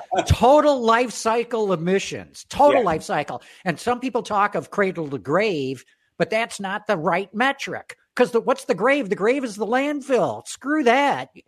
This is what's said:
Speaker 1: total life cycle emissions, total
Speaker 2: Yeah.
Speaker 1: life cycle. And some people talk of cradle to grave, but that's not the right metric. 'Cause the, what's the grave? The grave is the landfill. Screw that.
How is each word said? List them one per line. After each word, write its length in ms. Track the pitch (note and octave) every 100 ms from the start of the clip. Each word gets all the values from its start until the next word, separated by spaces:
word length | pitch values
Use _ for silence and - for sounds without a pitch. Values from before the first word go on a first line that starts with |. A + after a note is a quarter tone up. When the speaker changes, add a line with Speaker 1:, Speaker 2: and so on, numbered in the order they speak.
| - - -
Speaker 1:
total 560 | - A#3+ D4 D4 C4+
life 300 | A3+ A3+ B3
cycle 600 | - A3+ A#3 A#3 A3+ G#3
emissions, 720 | F3 E3+ F#3+ - B2 D#2 - -
total 340 | - C#4+ C#4
Speaker 2:
Yeah. 40 | G3
Speaker 1:
life 180 | D#3+
cycle. 400 | - E3 C#3+ B2 - - F#3
And 120 | C#3+
some 220 | A#3 A#3+
people 240 | B3+ A3+
talk 320 | F#3 G#3 G3+ F#3+
of 160 | C3+
cradle 380 | - F#3+ E3+ D3+
to 80 | C#3
grave, 640 | C3 E3+ A3 D#3+ C3 C3 - _ _ -
but 120 | E3+
that's 300 | A3 A3+ -
not 280 | F#3+ G#3 -
the 80 | F#3
right 380 | E3+ E3+ G3+
metric. 640 | G#3 C4+ C4+ - A2+ - - _ -
'Cause 160 | B3
the, 80 | A3+
what's 240 | F#3+ B3+
the 120 | - F3+
grave? 340 | A#3 C#4+ G3
The 60 | G3
grave 260 | G#3 C#4
is 140 | B3 G3+
the 80 | G#3
landfill. 840 | B3+ C#4+ D4 B3+ A#3+ D3+ G#2+ -
Screw 380 | - C4+ D4+ A#3
that. 460 | B3+ C#4+ C#3 C3+ -